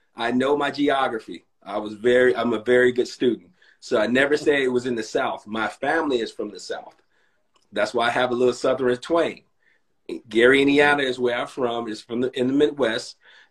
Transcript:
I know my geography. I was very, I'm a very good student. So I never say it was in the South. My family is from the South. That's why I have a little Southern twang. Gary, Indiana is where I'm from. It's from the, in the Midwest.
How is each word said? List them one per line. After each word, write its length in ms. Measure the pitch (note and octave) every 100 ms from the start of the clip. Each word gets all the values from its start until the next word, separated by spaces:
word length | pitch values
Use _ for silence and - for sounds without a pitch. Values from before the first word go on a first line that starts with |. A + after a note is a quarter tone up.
| _ -
I 160 | A#2
know 240 | B2 C3+ C#3+
my 140 | C#3
geography. 760 | C3 C#3+ C3+ B2+ A2+ - F2 _ _
I 140 | - G#2
was 160 | G#2+
very, 420 | G#2 A#2+ B2 B2+ A#2+
I'm 180 | A#2
a 60 | A2
very 320 | A2+ B2 B2+
good 160 | B2 A#2
student. 420 | - B2 G2+ - _ _ _
So 200 | - A#2+
I 80 | G#2+
never 300 | C3 C#3+ D3
say 260 | D#3 C#3+
it 40 | C3
was 140 | B2 B2+
in 100 | A#2
the 80 |
South. 420 | G#2 C#3+ B2 F#2+ G#2+
My 200 | A2 G#2
family 520 | - C3+ E3 D#3 B2
is 120 | G#2+
from 180 | - G#2
the 100 | F#2
South. 360 | - - - _ _ _ _ _ _ _ _
That's 220 | G#2 B2
why 140 | A#2+ A#2
I 40 |
have 200 | B2+ B2
a 40 | A#2+
little 180 | B2+
Southern 420 | A#2+ C#3 B2+ B2 B2
twang. 460 | - E3+ C3+ F2+ _ _ _ _ _ _ - E2+ A2
Gary, 320 | A2 B2 C#3
Indiana 420 | C#3 C#3+ D3 C#3+
is 160 | C3 B2
where 180 | B2 A#2+
I'm 100 | C#3+
from. 400 | - A#2+ A#2 A2+
It's 120 | G#2+
from 200 | - A#2
the, 100 | B2 C3+
in 80 | B2+
the 60 |
Midwest. 640 | C#3 D3 C#3+ A2+ A2+ - - _ - _